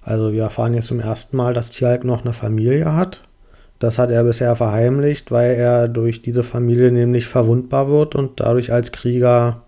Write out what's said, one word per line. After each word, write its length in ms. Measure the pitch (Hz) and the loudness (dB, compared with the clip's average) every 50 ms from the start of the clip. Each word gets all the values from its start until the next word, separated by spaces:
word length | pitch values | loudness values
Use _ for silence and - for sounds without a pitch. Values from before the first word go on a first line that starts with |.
| - | -8
Also 280 | 110 110 110 110 107 107 | -4 -2 -2 0 0 0
wir 80 | 110 | -2
erfahren 320 | 110 110 - - 117 120 117 | -2 -2 -2 -2 -2 0 0
jetzt 140 | 117 113 - | -2 -2 -4
zum 120 | 123 117 | -4 -4
ersten 340 | 113 110 110 - - - 139 | -4 -4 -6 -6 -8 -6 -4
Mal, 200 | 131 123 123 120 | -2 -2 -2 -2
dass 160 | 120 117 - | -2 -4 -6
Tialk 340 | - - 131 120 123 127 127 | -6 -2 0 0 0 0 0
noch 220 | 127 123 117 - | -2 -4 -2 -4
eine 80 | 123 113 | -6 -6
Familie 600 | - - 107 110 110 110 120 135 151 160 156 156 | -4 -4 -2 -2 0 0 2 2 2 0 0 0
hat. 280 | 165 185 185 - - - _ _ _ _ _ - - _ _ _ - | 0 0 -2 -6 -12 -20 _ _ _ _ _ -20 -20 _ _ _ -4
Das 200 | 117 117 117 - | -2 -2 0 0
hat 120 | 123 120 | 0 2
er 120 | 117 117 | 2 2
bisher 320 | 117 120 113 - 123 120 120 | 2 2 2 0 0 0 0
verheimlicht, 800 | 113 120 107 104 113 117 127 135 143 143 147 147 - - - | 0 0 0 0 2 2 2 2 2 0 0 -2 -2 -4 -2
weil 220 | 120 120 120 123 127 | 0 2 2 2 2
er 340 | 117 123 120 120 120 120 120 | 2 2 2 2 2 2 0
durch 320 | 117 117 113 117 113 - | 0 -2 -2 -2 -2 -4
diese 220 | - 120 120 123 | -6 -4 -2 -2
Familie 500 | 117 120 - 120 120 120 120 120 127 123 | -2 -2 -2 -2 0 2 4 4 4 4
nämlich 340 | 123 120 120 120 123 117 117 | 4 4 2 2 0 0 -2
verwundbar 640 | - - 127 117 113 120 127 127 - 135 135 139 139 | -2 0 0 2 2 2 2 0 -2 -2 -2 0 2
wird 260 | 147 147 151 151 - | 2 2 2 0 -2
und 240 | 139 139 127 - - | -4 -4 -4 -4 -2
dadurch 320 | 113 113 120 127 120 123 | -2 0 0 0 0 0
als 220 | 117 120 120 - | 0 -2 -2 -4
Krieger 720 | - - - 123 123 123 123 123 120 120 120 120 117 117 - | -6 -6 -4 -2 0 2 4 4 4 4 2 0 -2 -6 -10